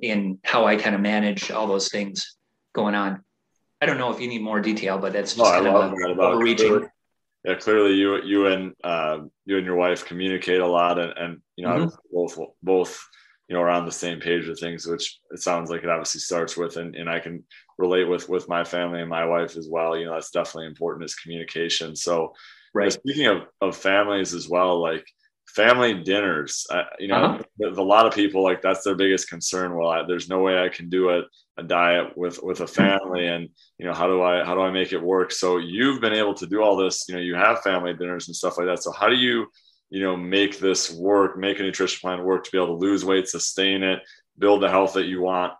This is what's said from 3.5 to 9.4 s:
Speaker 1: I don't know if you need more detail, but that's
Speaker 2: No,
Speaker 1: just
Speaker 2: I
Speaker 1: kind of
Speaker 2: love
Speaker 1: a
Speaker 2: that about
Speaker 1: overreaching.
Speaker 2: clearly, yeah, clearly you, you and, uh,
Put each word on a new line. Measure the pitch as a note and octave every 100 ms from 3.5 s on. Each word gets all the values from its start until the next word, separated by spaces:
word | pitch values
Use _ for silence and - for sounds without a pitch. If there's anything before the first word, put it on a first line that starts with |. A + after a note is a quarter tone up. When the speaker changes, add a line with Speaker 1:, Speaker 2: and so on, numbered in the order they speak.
| _ _ _
Speaker 1:
I | D3+
don't | C3+
know | B2
if | A2
you | B2
need | A#2
more | A2 G#2+
detail, | G#2 G#2+ F#2+ F#2+
but | F#2+
that's | G2+ G2 A2+
Speaker 2:
No, |
Speaker 1:
just | A2
Speaker 2:
I | F2+
Speaker 1:
kind | G2
of | G2+
Speaker 2:
love | F#2+
Speaker 1:
a | F#2
Speaker 2:
that | F2+
about | F2+ F#2
Speaker 1:
overreaching. | A#2 A#2 A2 A2
Speaker 2:
clearly, | G#2 - _ _ _ _ _ -
yeah, | F#2
clearly | - G#2+ G2+
you, | G2 G2 G2
you | G2 G2+ G2
and, | F#2+ F#2+ -
uh, | F2 E2+ D#2 D#2 D2+ _